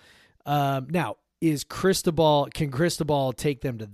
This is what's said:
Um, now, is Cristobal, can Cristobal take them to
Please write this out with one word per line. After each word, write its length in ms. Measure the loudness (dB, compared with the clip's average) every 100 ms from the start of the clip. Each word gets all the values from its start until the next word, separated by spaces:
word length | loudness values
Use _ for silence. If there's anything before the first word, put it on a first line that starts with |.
| _ _ _ _ -2
Um, 420 | 0 0 -2 -2
now, 280 | -2 -2 -6 _ _
is 240 | 0 0
Cristobal, 840 | -4 0 0 2 0 4 4 4 2
can 200 | -4 -4
Cristobal 600 | 0 0 0 0 0 0
take 280 | -2 -2 -2
them 160 | -4 -6
to 80 | -10